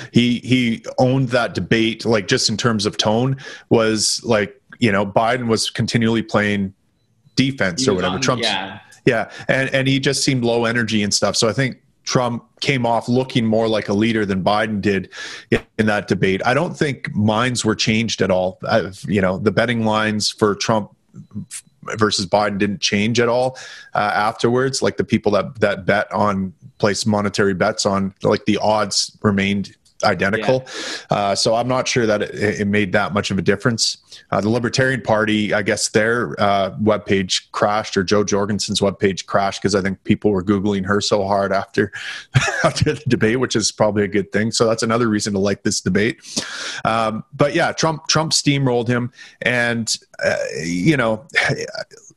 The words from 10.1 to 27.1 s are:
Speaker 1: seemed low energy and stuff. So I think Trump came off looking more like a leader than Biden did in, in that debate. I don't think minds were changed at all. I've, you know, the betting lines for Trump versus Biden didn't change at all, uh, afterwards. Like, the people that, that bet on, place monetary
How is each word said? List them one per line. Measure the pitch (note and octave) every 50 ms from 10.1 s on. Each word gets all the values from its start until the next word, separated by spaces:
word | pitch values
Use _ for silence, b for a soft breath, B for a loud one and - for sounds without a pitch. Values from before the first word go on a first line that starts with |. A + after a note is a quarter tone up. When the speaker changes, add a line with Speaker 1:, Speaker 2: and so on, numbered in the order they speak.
| C3+ -
Speaker 1:
seemed | - C#3+ C3+ B2+ A#2
low | A#2 A#2 A#2+ A#2
energy | A2+ A#2 A#2+ A2+ G#2 A2 G#2+
and | G#2 G2+ -
stuff. | - G#2+ G2+ F#2
So | - A#2 A2
I | G2+
think | C3+ C3+ B2+ F#3+ - _ _ _ _ _
Trump | - - C3+ B2 A#2+ A#2+ A2+ - _ _ _
came | - - C#3 B2+ A#2
off | A#2 A#2 A2 - B2
looking | A#2+ B2+ C3 C3 - B2+ A2+
more | A2 G#2+ A2+ A2+ A2
like | A2 G#2 G#2 -
a | G2+
leader | G2+ A2+ A#2 A2 A2 G#2
than | G2 G2 F#2+ E2+
Biden | G2+ G#2 G#2+ A2 A2 G#2+ G2+
did | F#2 G#2 G2 F#2+ F#2 - B B B B B B B B
in, | - - - _ _ -
in | G#2+
that | G#2+ G#2 G#2 - -
debate. | - - G2 - F#2+ G2 -
I | A#2+
don't | B2+ C#3+ F3 F3 -
think | - D#3+ D3 B2 - - - -
minds | G#2 G#2+ A2 G#2+ A2 A#2+ B2+ B2 G#2+ -
were | G#2+ G#2
changed | - - A#2+ A2 A2 A#2 G2+ - -
at | G2 F#2+
all. | F#2 F#2 F#2 F#2 - - - G#2+
I've, | A2+ A2 E2 F#2+ F#2+ - - -
you | F#2+ G2+
know, | F#2 F#2 F#2+ F#2+
the | G2+ G#2+
betting | F#2 A2 A#2 A#2+ A#2+ A2+ A2
lines | G#2+ G#2+ G#2+ G#2+ G#2+ G#2+ G#2 G2+ -
for | - - A2 G#2 G2
Trump | - - - A2+ G#2+ G2+ - - _ _ _ _ - - - - G#2 G2+ - - - - _ _ _ - - -
versus | A2+ A2 G#2 - - G2
Biden | E2+ G#2 G#2 G#2 G#2 G2+ F#2+
didn't | G#2 G2+ G2 G2
change | - - G#2 G2+ G#2 A2+ A2+ A#2+
at | A#2+ A#2+
all, | A#2 B2 B2+ C3 B2+ B B B B B B B -
uh, | -
afterwards. | G#2 G2+ E2 G2+ G#2 A2 A2+ - - A#2 A#2+ B2+ C3+ C3+ C3+ -
Like, | G#2+ G2+ -
the | - G2
people | - A2+ G#2 - G#2
that, | G2+ F#2+ F2 - - -
that | G#2+ G2+ F#2+ F#2+ F#2
bet | G2+ G2 G#2 - -
on, | - G#2 G#2 G#2 G2 F#2+ F#2+ F#2 - _ - - - -
place | - G#2 G2 - -
monetary | A2+